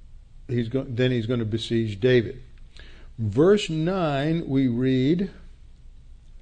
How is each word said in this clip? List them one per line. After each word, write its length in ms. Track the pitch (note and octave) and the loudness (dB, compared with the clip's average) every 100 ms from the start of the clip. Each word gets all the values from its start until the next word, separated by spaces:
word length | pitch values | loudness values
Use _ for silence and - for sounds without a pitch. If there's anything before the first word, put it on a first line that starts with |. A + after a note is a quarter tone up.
| - - - - - | -20 -20 -20 -16 -6
he's 200 | A#2+ A2+ | -4 -2
go-, 180 | C3 C3+ | -4 -4
then 220 | A#2 B2+ | 0 2
he's 160 | B2 A2 | 2 0
gonna 180 | B2 | -2
besiege 560 | G#2+ A2 - A#2 A2+ G2 | -2 -4 -2 -2 -2 0
David. 420 | B2+ B2 F#2+ - - - - - - - - - | 4 4 2 -6 -16 -18 -18 -18 -20 -18 -14 -6
Verse 520 | G#2+ G#2+ F3 G#3 - | -2 4 6 4 2
nine, 800 | D#3 E3 F#3+ D#3+ C#3 D3+ E3 D3+ | -2 -2 0 0 0 0 -2 0
we 180 | C3+ C3 | 2 2
read, 640 | A#2 C3 C3 C3+ F3 G3 - - - - - - - - - - - | 2 2 2 2 2 -2 -8 -20 -20 -20 -20 -20 -20 -20 -20 -20 -20